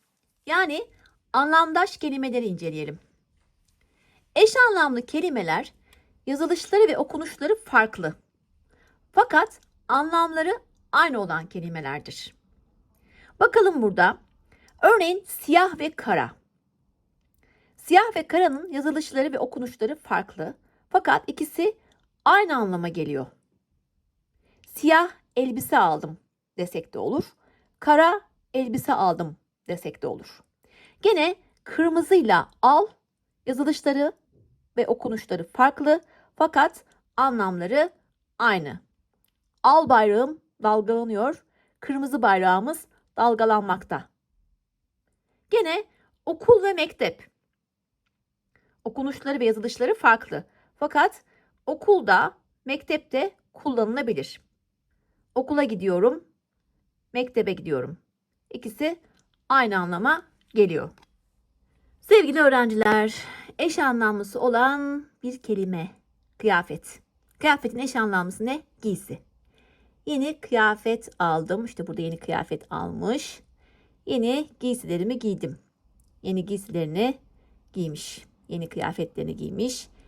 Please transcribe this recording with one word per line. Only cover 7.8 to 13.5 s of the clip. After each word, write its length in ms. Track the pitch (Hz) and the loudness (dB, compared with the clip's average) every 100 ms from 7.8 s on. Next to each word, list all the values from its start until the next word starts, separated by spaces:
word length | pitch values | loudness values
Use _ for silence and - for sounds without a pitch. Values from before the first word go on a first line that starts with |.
| 220 - 160 - _ _ _ _ _ _ _ _ _ | 2 -2 -10 -10 _ _ _ _ _ _ _ _ _
Fakat 500 | - 480 311 - - _ _ - | 2 4 4 2 -4 _ _ -2
anlamları 720 | 262 311 339 339 320 320 440 _ _ - | 0 2 0 0 -2 -4 -4 _ _ -4
aynı 300 | 277 330 240 | 2 2 0
olan 240 | 185 160 165 | -4 -6 -8
kelimelerdir. 920 | 180 170 165 139 147 - - - _ _ _ _ _ _ _ _ _ _ - | -12 -10 -10 -8 -10 -12 -18 -18 _ _ _ _ _ _ _ _ _ _ 0
Bakalım 420 | 453 | 2